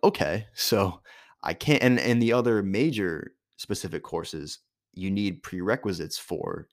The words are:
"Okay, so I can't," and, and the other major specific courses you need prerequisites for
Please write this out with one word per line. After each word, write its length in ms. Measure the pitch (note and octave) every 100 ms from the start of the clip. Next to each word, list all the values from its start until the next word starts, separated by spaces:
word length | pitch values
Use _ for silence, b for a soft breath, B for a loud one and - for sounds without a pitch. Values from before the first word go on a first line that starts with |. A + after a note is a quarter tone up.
"Okay, 440 | G3+ - D2+ G#2 G#2+
so 480 | - - G#2+ F#2+ - B B B B
I 100 | -
can't," 280 | E2+ - C#3+
and, 160 | B2+ A#2+
and 220 | A2 A#2+
the 120 | A2+
other 280 | B2 A#2+ G#2+
major 720 | G2 G2+ D#3 A2 F#2 D#2 - _ _ -
specific 460 | - G2+ F2 D#2+
courses 560 | - E2 E2 D#2 D2 - _ _ _
you 180 | F#2 F#2+
need 320 | G2 G2+ F2
prerequisites 720 | - F#2 F#2+ B2+ G#2 E2+ E2+ -
for 500 | - F2+ - - -